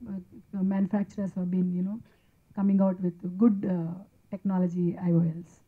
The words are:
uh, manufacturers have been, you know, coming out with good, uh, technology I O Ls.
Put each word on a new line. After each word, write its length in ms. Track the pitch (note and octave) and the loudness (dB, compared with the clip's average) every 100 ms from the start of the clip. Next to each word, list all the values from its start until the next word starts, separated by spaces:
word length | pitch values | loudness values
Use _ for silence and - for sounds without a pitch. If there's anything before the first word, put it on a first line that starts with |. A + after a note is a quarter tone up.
| A#3 | -12
uh, 540 | F#3+ F3+ A#3 - G3 | -12 -12 -20 -10 -2
manufacturers 720 | F#3+ G3 F#3+ G3+ G3 - F#3+ | 0 2 0 -2 -4 -6 -6
have 160 | F#3 F3+ | -4 -2
been, 240 | F#3 F3+ | 0 0
you 80 | F3+ | 0
know, 180 | F#3+ A3+ - _ _ _ _ | -4 -6 -12 _ _ _ _
coming 260 | - G3 G3 | 0 4 4
out 200 | F#3+ F#3 | 4 2
with 140 | F3+ E3+ F3+ F#3 | -4 -4 -8 2
good, 300 | A#3 G3 G3+ | 4 4 0
uh, 240 | F3+ E3 F#3 G3+ _ - | -2 -4 -8 -14 _ -14
technology 680 | G3 G3 F#3 F3+ F3+ E3+ - | -6 -2 0 0 0 -2 0
I 80 | F3 | 2
O 100 | E3+ | 4
Ls. 400 | E3 E3 F3 - | 2 -2 -12 -20